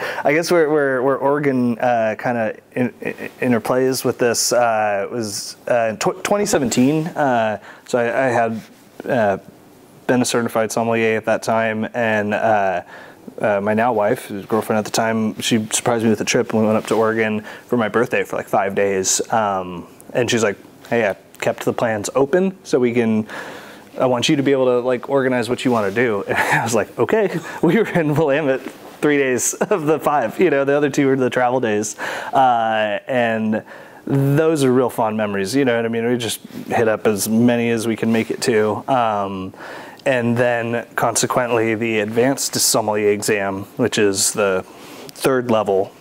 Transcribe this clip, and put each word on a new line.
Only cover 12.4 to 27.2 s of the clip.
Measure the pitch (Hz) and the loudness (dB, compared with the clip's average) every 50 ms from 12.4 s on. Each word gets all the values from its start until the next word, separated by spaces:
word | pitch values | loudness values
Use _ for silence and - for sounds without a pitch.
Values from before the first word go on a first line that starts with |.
| - 113 110 104 98 95 92 87 - - - - - - - - - - - - | 2 2 2 2 2 0 0 -2 -6 -8 -18 -20 -20 -20 -20 -20 -20 -18 -10 -4
uh, | - 113 104 101 | -2 0 0 0
my | 101 107 107 | 0 0 0
now | 110 113 127 | 2 2 0
wife, | 123 107 104 104 123 123 - - | 2 2 2 0 0 -2 -4 -10
his | 107 98 92 | -12 -12 -6
girlfriend | - 113 110 104 - 113 107 | -2 -2 -2 0 0 -2 -2
at | 104 | -2
the | - | -2
time, | - - 117 113 110 113 110 107 - - | -2 0 0 0 0 0 -2 -2 -4 -4
she | 120 - 127 110 107 107 | -2 0 0 0 0 -2
surprised | - - - 127 120 117 110 | -4 -2 0 0 0 2 2
me | 117 | 2
with | 107 - | 2 2
a | 104 | 0
trip, | - - 127 113 - | 0 0 0 0 0
and | - 110 | 0 0
we | 110 | 2
went | 107 110 110 | 2 2 0
up | - | 0
to | - 120 | 0 0
Oregon | 110 113 110 110 113 110 110 107 107 107 - - - - - | 2 2 2 2 0 0 0 -2 -4 -6 -10 -16 -18 -6 -2
for | - | 0
my | 123 110 104 | 0 0 0
birthday | 101 113 123 127 - 104 95 | 2 0 0 2 0 -2 -2
for, | - - - | -2 -4 -6
like, | 98 - | -4 -2
five | - 113 98 98 98 | 0 0 0 0 0
days. | 101 101 98 98 95 95 - - - - - | 0 0 2 2 0 0 0 -2 -2 -2 -2
Um, | - 113 110 101 98 95 92 90 90 85 82 - - - - - - | 0 0 0 0 -2 -2 -4 -6 -10 -12 -14 -16 -20 -20 -20 -6 -2
and | 127 123 107 | -2 0 0
she's | - 113 113 | 0 0 0
like, | 104 98 - - - - - - - | 0 -2 -4 -12 -20 -20 -20 -8 -2
"Hey, | 123 117 113 98 | 0 0 2 0
I | 98 - - - - - | -2 -4 -10 -20 -14 -4
kept | - - - - - | -4 -4 -4 -2 -4
the | 131 110 | -4 -2
plans | - 135 117 110 104 101 127 - | -2 -2 -2 -2 -2 -4 -2 0
open, | 127 139 139 - 180 190 190 185 - - | 0 0 2 2 2 2 0 -2 -6 -6
so | - - 139 | -2 0 2
we | 123 123 117 | 2 2 2
can, | 123 117 113 110 107 107 - - - - - - - - - - - - - - - | 2 2 2 2 0 0 -4 -8 -14 -14 -14 -16 -16 -18 -18 -20 -20 -20 -20 -4 -2
I | 131 | 0
want | 127 127 120 120 - | 0 0 0 2 0
you | 156 | 2
to | 143 135 | 2 4
be | 139 | 2
able | 139 131 131 | 2 4 4
to, | 127 123 123 | 2 2 2
like, | 120 127 127 120 - - | 2 0 -2 -2 -2 -2
organize | 139 139 131 131 127 123 113 110 | 0 0 2 2 0 0 0 -2
what | 123 113 - | -2 -2 0
you | 131 | 0
wanna | 120 113 104 98 | 2 2 2 0
do." | 98 117 127 120 107 101 - | 0 0 0 2 0 -2 -2
<laughs> | - | -2
And | - - | -2 -2
I | - - - - - | 0 0 0 0 0
was | 113 - | 0 0
like, | 110 92 - - - | 0 0 -2 -2 -2
"Okay." | 120 - - 220 | 0 0 2 2